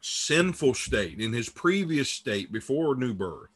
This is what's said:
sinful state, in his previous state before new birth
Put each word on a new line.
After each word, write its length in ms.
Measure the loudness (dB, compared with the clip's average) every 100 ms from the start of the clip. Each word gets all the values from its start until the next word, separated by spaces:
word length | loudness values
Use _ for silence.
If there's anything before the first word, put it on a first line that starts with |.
sinful 720 | -6 -4 2 4 4 4 2
state, 460 | 2 0 0 -2 -2
in 140 | -2
his 160 | -2 -4
previous 640 | 0 2 2 2 0 0
state 400 | -4 -2 -2 -2
before 440 | -6 -2 0 2 0
new 180 | 0
birth 360 | -2 -6 -6 -16